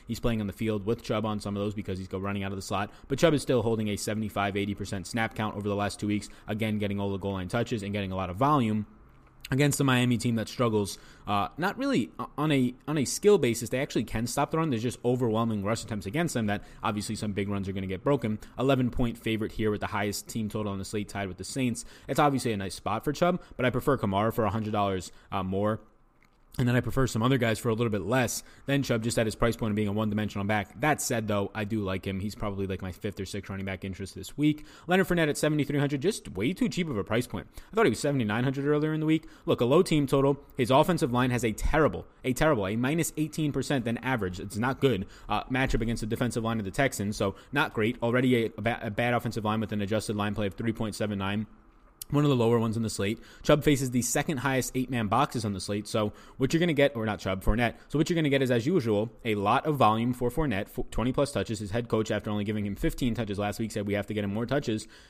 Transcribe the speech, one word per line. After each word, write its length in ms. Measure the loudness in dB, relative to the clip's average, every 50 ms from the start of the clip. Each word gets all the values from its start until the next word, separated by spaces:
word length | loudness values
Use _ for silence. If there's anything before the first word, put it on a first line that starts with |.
| -10 -8
He's 100 | -6 -2
playing 220 | -2 0 0 0
on 60 | -2
the 80 | -4 -4
field 320 | -2 -2 -2 -2 -2 -2
with 160 | -2 -4 -4
Chubb 240 | -2 -4 -2 -2 -2
on 140 | -2 -4 -4
some 180 | -6 -4 -4 -2
of 40 |
those 120 | -2 -4 -4
because 240 | -6 -6 -6 -6 -6
he's 100 | -6 -6
go 100 | -6 -6
running 240 | -4 -4 -4 -4
out 100 | -4 -4
of 40 | -6
the 60 | -6
slot. 280 | -6 -4 -2 -2 -4 -4 -8 -12 -6
But 120 | -4 0 4
Chubb 160 | 4 4 4
is 80 | 4
still 180 | 2 2 2 2
holding 280 | 2 2 0 0 0 -2
a 80 | -2
seventy-five, 600 | -4 -4 -4 -4 -4 -4 -4 -2 -2 -2 0 0
eighty 180 | -2 -2 -2 -4
percent 320 | -6 -6 -6 -6 -8 -8
snap 280 | -4 -2 -2 -2 -2 -2
count 220 | -4 -4 -4 -4
over 120 | -4 -4 -2
the 80 | -2
last 240 | -2 -2 -2 -4 -4
two 60 | -2
weeks. 240 | -2 -2 -2 -2 -6 -16 -12 -8 -6
Again, 300 | -4 -2 -2 -2 0 0
getting 200 | -2 -2 -2 -2
all 120 | -2 -2
the 80 | -4 -2
goal 160 | -4 -4 -4
line 140 | -4 -4 -2
touches 340 | -2 -2 -2 0 -2 -4
and 100 | -4 -4
getting 220 | -4 -4 -4 -4 -4
a 0 |
lot 160 | -4 -4 -4
of 60 | -2
volume 500 | 0 2 4 4 4 4 2 0 0 -2 -6 -12 -20 -20 -20 -20 -20 -20 -20 -20 -12 -6 -2
against 260 | 2 2 4 4 4
the 60 | 4
Miami 340 | 4 4 4 4 4 4 2
team 200 | 2 2 0 0
that 120 | 0 -2 -4
struggles, 500 | -2 0 2 2 2 2 0 0 -4 -10 -14 -20 -20 -12 -4
uh, 220 | -2 0 0 0 -2 -4 -4
not 180 | -4 -4 -2
really 360 | -2 -2 0 2 2 0 -2 -4 -12
o-, 100 | -12 -8 -4 -2
on 140 | 0 2
a, 200 | 4 4 2 2 0 -4 -6
on 100 | -4 -2
a 80 | -2 0
skill 340 | -2 -2 2 6 6 6 6
basis. 320 | 4 2 0 0 -4 -4
They 100 | -2 -2
actually 240 | -2 -2 -2 -2 -2
can 240 | -2 -2 -2 -2 -2
stop 240 | 0 -2 -2 0
the 60 | 0 -2
run. 120 | 0 0
There's 140 | 0 0 -2
just 160 | -4 -4 -2 0
overwhelming 600 | 0 0 2 2 2 2 2 2 0 0 -2 0
rush 180 | -2 -2 -2
attempts 240 | -4 -6 -8 -6 -6
against 280 | -4 -2 -2 -2 0 0
them 120 | 0 0
that 160 | 0 0 -2 -4 -10 -12 -6
obviously 360 | -4 -4 -2 -2 -4 -6 -6
some 160 | -6 -4 -4
big 160 | -2 -2 -2 -2
runs 200 | -2 -4 -4 -4
are 40 |
gonna 160 | -4 -4 -4 -6
get 160 | -6 -2 0
broken. 340 | 0 0 2 0 -2 -4 -4 -8 -10 -6
Eleven 320 | -2 2 2 4 4 2 2
point 300 | 2 0 0 0 -2 -4
favorite 320 | -2 -2 0 0 -2 -4
here 220 | -2 0 0 0
with 80 | 0 0
the 80 | -4 -4
highest 400 | -2 -2 -2 -2 -4 -6 -8 -8
team 200 | -6 -4 -4 -4
total 220 | -4 -4 -4 -4
on 80 | -4 -6
the 60 | -6
slate, 240 | -4 -4 -4 -4 -4
tied 180 | -6 -6 -6
with 120 | -6 -6 -10
the 60 | -10
Saints. 400 | -8 -4 -2 0 0 -2 -2 -8 -14 -18 -12 -8
It's 140 | -2 2 4
obviously 320 | 4 4 4 2 0 0
a 40 | -2
nice 200 | -2 -4 -6 -8
spot 260 | -6 -4 -4 -2 -2
for 100 | -2 -2
Chubb, 300 | 0 2 2 2 2 0 -4 -10 -4
but 100 | 0 0
I 40 | 0
prefer 280 | 0 0 2 2 2 2
Kamara 340 | 2 0 2 2 2 2
for 120 | 2 2 0
a 60 | 0
hundred 220 | 0 0 -2 -2
dollars, 380 | 0 0 0 0 0 -2 -6 -8 -14 -18 -12 -8
uh, 100 | -6 -4
more. 380 | -2 -2 0 0 2 0 0 -2 -6 -16 _ _ _ _ _ _ _ _ _ _ _ _ -2
And 120 | 0 2 2
then 80 | 2
I 40 | 2
prefer 260 | 2 0 0 0 0 0
some 160 | 0 2 2
other 120 | 2 2
guys 220 | 4 2 2 0 0
for 100 | 0 0
a 60 | 0
little 160 | 2 0 0
bit 120 | 0 -2
less 420 | 0 0 2 2 2 0 -2 -6 -10 -14 -20 -10 -4
than 180 | -2 0 0 0
Chubb, 180 | 0 0 0
just 160 | 0 0 0 2
at 80 | 0
his 80 | 0 0
price 220 | 0 0 0 0
point 160 | 0 -2 0
of 20 | 0
being 140 | 0 0 0
a 40 |
one-dimensional 540 | 0 0 0 0 0 0 -2 -2 -4 -2 0
back. 340 | 0 0 0 -2 -4 -6 -2
That 220 | 0 0 0 0
said, 240 | 0 -2 -2 -2 0
though, 240 | 0 0 0 0 -2
I 120 | -4 -4 -4
do 160 | -2 -2 -2
like 260 | -2 -2 -4 -4 -4
him. 140 | -4 -4 -4
He's 160 | -4 -6 -6
probably, 320 | -4 -6 -4 -4 -4 -4 -4
like, 120 | -4 -6
my 120 | -6 -8
fifth 260 | -8 -6 -8 -8 -6 -6
or 80 | -8
sixth 240 | -8 -8 -10 -8 -8
running 160 | -8 -6 -6
back 180 | -6 -6 -6 -6
interest 300 | -8 -8 -8 -10 -10 -10
this 240 | -12 -14 -10 -4 0
week. 260 | 2 2 2 0 -6 -18 -20 -10 -2
Leonard 220 | 2 2 4 4 4
Fournette 200 | 2 2 2 2
at 80 | 0
seventy-three 440 | 2 2 2 2 2 0 0 0 0
hundred, 200 | 0 0 0 0
just 280 | 0 0 -2 -2 -6 -8
way 240 | -4 -2 -2 0
too 160 | 0 0 0 0
cheap 200 | 0 -2 -2 -2
of 80 | -2
a 60 | -4
price 240 | -2 0 0 0 0
point. 220 | -2 -6 -10 -10 -10 -16
I 180 | -18 -12 -4 2
thought 120 | 2 4
he 40 | 4
was 80 | 2 2
seventy-nine 460 | 0 0 0 0 0 0 0 0 0
hundred 220 | 0 0 0 0
earlier 280 | 2 2 2 2 0 0
in 60 | 0
the 60 | 2
week. 200 | 2 2 2 0 -4 -18 -6 -2
Look, 160 | 0 2 2
a 20 | 4
low 180 | 6 6 6
team 240 | 6 6 4 2 4
total. 320 | 4 4 4 6 4 4 2 -4 -8 -2
His 140 | 0 2 4
offensive 400 | 6 6 6 4 4 2 2 2
line 220 | 2 2 2 2
has 120 | 2 2 0
a 60 | 0
terrible, 560 | 0 0 0 2 4 6 4 4 2 0 -10 -12 -12 -6
a 100 | -4 -2
terrible, 360 | 0 2 4 4 4 2 2 0
a 80 | 0
minus 360 | 0 0 0 2 0 0 -2 -2
eighteen 340 | -4 -4 -4 -2 -2 -2 0
percent 340 | 0 -2 0 0 0 0 0
than 140 | -2 -4 -2
average. 400 | -2 -2 -2 0 -2 -2 -4 -6
It's 180 | -8 -6 -4
not 240 | -2 -2 -2 0 2
good. 260 | 2 2 2 2 -2 -6 -10 -12 -6 -2
Uh, 140 | -2 -2 -2
matchup 340 | -2 0 0 0 2 2 0
against 220 | 0 0 -2 -2
the 40 | -4
defensive 380 | -4 -2 0 0 0 0 -2 -2
line 160 | -2 -2 -2
of 40 | -4
the 60 | -4
Texans, 460 | 0 0 0 0 0 -2 -2 -2 -2
so 180 | 0 -2 -2 -2 -4 -10 -4
not 240 | -2 -2 0 0 0
great. 260 | 0 0 0 0 -2
Already 440 | -2 0 2 4 4 4 4 4 2
a, 80 | 0 -2
a 60 | -2
ba-, 160 | -2 -2 -2 -2
a 120 | -4 -6
bad 200 | -2 0 0 2
offensive 320 | 2 0 0 -2 -4 -2 0
line 140 | 0 0 0
with 140 | -2 -2
an 100 | -2 -2
adjusted 320 | -2 0 0 -2 -2 -2 -2
line 220 | -2 -2 -2 0
play 100 | 0 -2
of 80 | -2 -2
three 180 | -2 -4 -2
point 220 | -2 -2 -2 -4 -2
seven 240 | -2 -2 -2 -2 -2
nine. 300 | -2 -2 -2 -2 -4 -6 -10 -20 -20 -20 -20 -20 -20 -20 _ -14 -6 -2
One 120 | 2 2
of 60 | 4 4
the 80 | 4
lower 220 | 4 4 4 4 4
ones 180 | 2 0 0
on 60 | -2
the 80 | -2 -2
slate. 280 | -2 -2 -2 -2 -2 -4 -8 -20 -20 -2
Chubb 220 | 4 4 4 6 6
faces 260 | 4 4 4 2 0
the 120 | 0 0
second 340 | 0 0 0 0 0 0 -2
highest 360 | 0 0 0 0 0 0 -2 -2
eight-man 340 | -4 -4 -2 -2 -2 0 2
boxes 340 | 2 2 2 2 0 -2
on 120 | -2 -2 -4
the 40 | -4
slate. 300 | -4 -4 -4 -4 -4 -2
So 240 | 0 0 0 0 -2 -8 -18 -12 -6
what 160 | -2 0 2
you're 80 | 2 2
gonna 140 | 2 4 4
get, 200 | 4 4 4 4
or 120 | 0 -2
not 120 | -2 -2 -2
Chubb, 240 | -2 -2 -2 0
Fournette. 340 | 2 2 4 4 4 2 0 -4 -10 -2
So 100 | 0 0
what 120 | 2 2
you're 40 | 2
gonna 140 | 2 2 4
get 140 | 4 4
is, 80 | 4 4
as 160 | 2 2 2
usual, 440 | 2 2 2 2 2 2 2 2 -2 -6 -6 -2
a 100 | -2 0
lot 280 | 2 4 4 4 4 2
of 120 | 0 2
volume 360 | 4 6 6 6 4 2 0
for 180 | 0 0 -2 -2
Fournette, 380 | 0 0 0 0 0 -2 -4 -6
fo-, 180 | -6 -8 -6 -4
twenty 220 | -2 -2 0 0
plus 200 | 2 0 0 0
touches. 280 | 0 -2 -2 -2 -4 -6
His 100 | -6 -4
head 180 | -4 -4 -2 0
coach, 220 | 0 0 0 0
after 180 | -2 -2 -2 -2
only 160 | -2 -2 0
giving 220 | -2 -2 -2 -2
him 100 | -4 -4
fifteen 380 | -2 -2 -2 -2 0 0 0 0
touches 240 | 0 -2 -2 -2 -2
last 200 | -2 -2 -2 -4
week, 140 | -4 -4
said, 140 | -4 -4 -2
"We 80 | -2 -2
have 120 | -2 -2 -2
to 60 | -2
get 80 | -2
him 120 | -2 -2 -2
more 100 | -2 -2
touches." 420 | -2 -2 -2 0 -2 -2 -4 -4 -10 -18 -20 -20